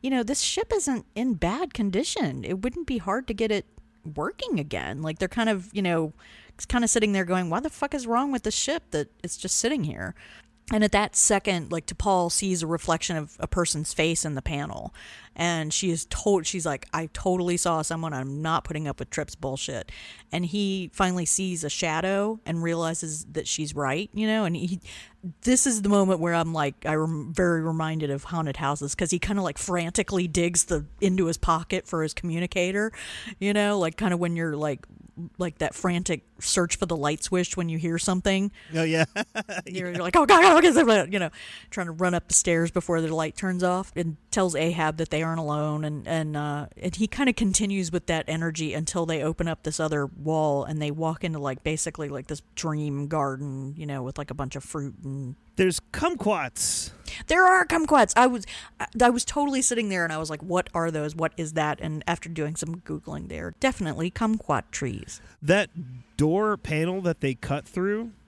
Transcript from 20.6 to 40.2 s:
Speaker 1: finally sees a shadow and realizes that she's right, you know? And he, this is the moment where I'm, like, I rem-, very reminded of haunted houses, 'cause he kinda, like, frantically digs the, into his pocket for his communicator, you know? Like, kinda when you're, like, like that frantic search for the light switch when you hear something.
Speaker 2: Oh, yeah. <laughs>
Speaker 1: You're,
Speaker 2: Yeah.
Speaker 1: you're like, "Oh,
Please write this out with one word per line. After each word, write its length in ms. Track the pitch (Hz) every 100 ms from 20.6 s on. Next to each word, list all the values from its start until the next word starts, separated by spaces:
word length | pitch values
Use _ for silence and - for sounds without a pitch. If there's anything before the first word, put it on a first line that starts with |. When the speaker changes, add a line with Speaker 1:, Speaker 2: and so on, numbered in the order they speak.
| 202 190 180
Speaker 1:
finally 320 | - 185 180 165
sees 400 | - 190 175 147
a 40 |
shadow 680 | - 170 156 185 196 208 220 -
and 180 | 165
realizes 640 | 165 165 165 165 165 151 -
that 160 | 151 156
she's 260 | - 151 151
right, 340 | 139 143 208
you 140 | 202 214
know? 180 | 220 180
And 100 | 170
he, 240 | 175 180 - - - _ 180 -
this 260 | - 254 -
is 140 | 220
the 80 | 202
moment 320 | 202 190 185
where 140 | 170 170
I'm, 180 | 165
like, 320 | 165 143 - -
I 80 | 156
rem-, 380 | 160 160 151
very 280 | 165 180 165
reminded 480 | 160 160 160 160 151
of 160 | 139 -
haunted 320 | 175 151 135
houses, 380 | 143 143 143 -
'cause 160 | 170
he 80 | 175
kinda, 220 | - 202
like, 160 | 180 143
frantically 680 | - 180 170 175 196 190 175
digs 380 | 160 175 170 -
the, 200 | 160 151 -
into 240 | 196 185 170
his 120 | 170
pocket 480 | - 160 160 185 -
for 160 | 170
his 100 | 156
communicator, 800 | - 175 165 175 196 180 196 214 - - - - 202
you 120 | 196
know? 260 | 208 202 208
Like, 200 | 165 160
kinda 180 | 180 175
when 220 | 175 170
you're, 180 | 165 147
like, 300 | 151 139 - - - - 170 -
like 220 | 180 151
that 160 | 151 -
frantic 480 | 185 175 185 160 _ _
search 380 | - - 175 -
for 100 | 180
the 80 | 165
light 260 | 147 156
switch 320 | - 180 180 -
when 140 | 170
you 80 | 160
hear 220 | 165 165
something. 500 | - 185 196 190 196 - -
Speaker 2:
Oh, 80 | 160
yeah. 240 | 160 160 160
<laughs> 60 | -
Speaker 1:
You're, 760 | 247 - 208 180 170 180 180
Speaker 2:
Yeah. 40 | 175
Speaker 1:
you're 60 |
like, 140 | 175
"Oh, 100 | 339